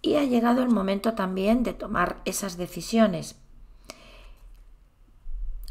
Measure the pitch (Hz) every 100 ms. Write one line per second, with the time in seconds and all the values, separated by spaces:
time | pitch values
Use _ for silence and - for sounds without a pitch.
0 | 320 294 277 240 233 240 247 208 190 196
1 | 226 226 190 185 196 240 226 - - 214
2 | 180 - - 185 196 175 175 180 - 226
3 | 214 160 151 - - - - - - -
4 | - - - - - - - - _ _
5 | - - - - - - -